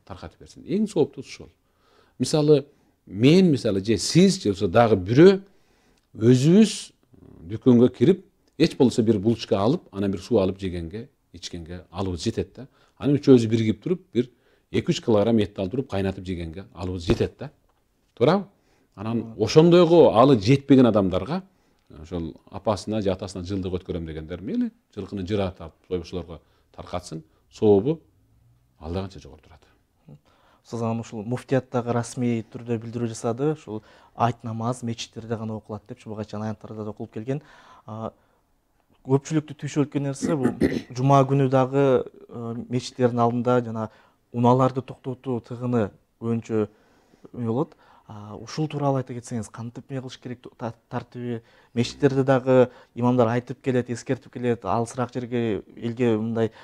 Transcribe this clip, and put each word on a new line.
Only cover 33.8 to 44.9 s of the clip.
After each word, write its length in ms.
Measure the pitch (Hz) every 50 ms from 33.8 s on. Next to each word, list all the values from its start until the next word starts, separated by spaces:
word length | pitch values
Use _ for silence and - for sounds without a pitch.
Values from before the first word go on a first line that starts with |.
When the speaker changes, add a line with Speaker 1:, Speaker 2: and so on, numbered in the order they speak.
| _ _ _ _ _ _ -
Speaker 2:
айт 260 | - 117 117 110 _ -
намаз 380 | 113 113 113 113 120 127 - 117
мечиттерде 540 | 117 117 - - - - 113 113 113 117
гана 180 | 107 110 110 110
окулат 300 | 107 - - 107 104 _
деп, 120 | - 123 _
чубак 240 | - 110 104 107 104
айтчан 180 | - - 104 107
аянттарда 400 | 110 107 - - 104 107 110 107
да 60 | 107
окулуп 240 | 104 - 113 104 -
келген. 260 | 110 110 131 135 147 - _ - - - - - - -
А, 260 | 113 110 110 113 - - _ _ _ _ _ _ _ _ _ _ _ _ _ _ _ _ _ -
көпчүлүктү 480 | 131 135 139 - - 160 156 151 - 143 -
түйшөлткөн 480 | 156 139 - 151 139 143 - 139 143 139
нерсе 260 | 135 - - - 170
бул 160 | 139 123 120 - - - - -
<coughs> 240 | - - - 127
жума 240 | 123 131 139 139 139 135
күнү 240 | 131 139 139 135 131 135
дагы, 320 | 131 131 127 135 139 139 135 127 - - - _ - -
э, 280 | - - 120 117 117 117 120 -
мечиттердин 540 | - 120 123 - - - - 123 117 120 120 117
алдында 380 | 117 120 123 117 123 123 123 120
жана 260 | 113 113 113 110 104 _ _ _ _ _ _ _ _ -
унааларды 480 | 120 120 120 127 131 131 127 127 131 -
токтотуу 560 | -